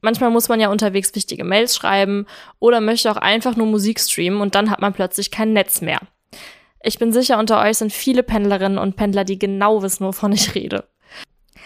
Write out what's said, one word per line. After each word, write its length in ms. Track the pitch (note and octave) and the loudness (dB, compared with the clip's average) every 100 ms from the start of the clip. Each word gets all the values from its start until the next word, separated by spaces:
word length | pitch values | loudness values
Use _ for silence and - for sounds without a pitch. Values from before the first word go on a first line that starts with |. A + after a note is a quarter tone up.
Manchmal 280 | A3 A3+ B3 | 0 2 2
muss 220 | A#3 A#3 | 2 2
man 100 | A3+ | 2
ja 80 | G#3+ | 2
unterwegs 460 | G#3 G#3+ F#3+ F#3 | 2 0 0 -2
wichtige 300 | - - - | -6 -8 -8
Mails 300 | F3 G3 A#3+ | 0 0 2
schreiben 520 | - - G3 G3 G3+ G#3 - - - | 0 0 0 2 -2 -6 -14 -20 2
oder 240 | A3+ A#3+ | 4 4
möchte 280 | G#3+ A3+ A#3 | 2 0 0
auch 60 | G#3 | 0
einfach 400 | - A3 B3+ A3+ | 2 2 0 0
nur 100 | A3 | 0
Musik 320 | G#3+ G3+ A3+ | 2 0 -2
streamen 440 | - - F3 G3+ | -4 -2 -2 0
und 120 | G3+ | 0
dann 140 | G3+ G#3+ | 0 0
hat 140 | G#3 | 0
man 100 | G3+ | -2
plötzlich 380 | F#3+ F#3 - G3+ | -2 -4 -4 -8
kein 240 | - A3 | -4 0
Netz 260 | G#3+ F#3+ - | 2 0 -2
mehr. 200 | E3 D#3 - _ _ - - - _ _ | -4 -6 -8 _ _ -20 -20 -20 _ _
Ich 160 | - - | -6 -2
bin 120 | A#3 | 0
sicher, 280 | A3+ B3+ A#3 | 2 2 2
unter 200 | A3 G#3+ | 2 2
euch 160 | G#3+ A3 | 2 0
sind 120 | A3 | -2
viele 320 | - - B3+ | -4 0 2
Pendlerinnen 540 | B3 A3 G3+ G3 F#3+ G3 | 2 0 0 0 0 0
und 200 | G3 F#3+ | -2 -2
Pendler, 280 | G#3 G3 | 0 0
die 140 | F#3+ F#3+ | -2 -2
genau 440 | G3 G3 G3+ G#3+ | -2 0 2 2
wissen, 220 | G3 - | 0 -4
wovon 280 | F#3+ F#3 G#3 | -6 -2 0
ich 220 | G3+ - | 0 0
rede. 300 | - - - - _ _ - - _ _ - | -2 -4 -6 -8 _ _ -20 -20 _ _ -20